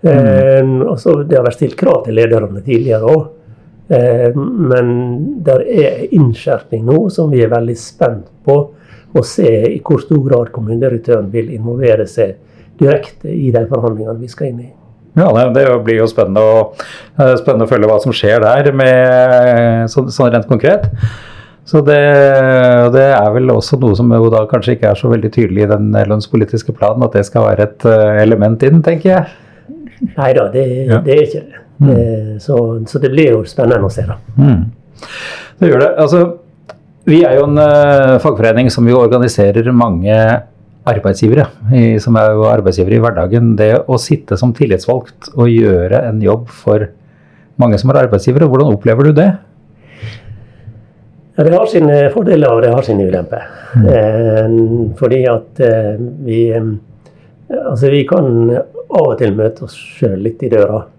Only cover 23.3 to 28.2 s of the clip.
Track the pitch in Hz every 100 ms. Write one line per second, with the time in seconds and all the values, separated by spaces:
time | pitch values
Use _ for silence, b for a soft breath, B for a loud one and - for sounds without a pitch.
23.3 | 113 127 113 - 139 123 101 120 113 113
24.3 | 110 110 120 - 117 107 101 123 117 113
25.3 | - 104 92 104 104 104 107 101 107 104
26.3 | 117 107 113 - - 104 113 120 101 104
27.3 | 113 110 104 107 - 117 110 107 107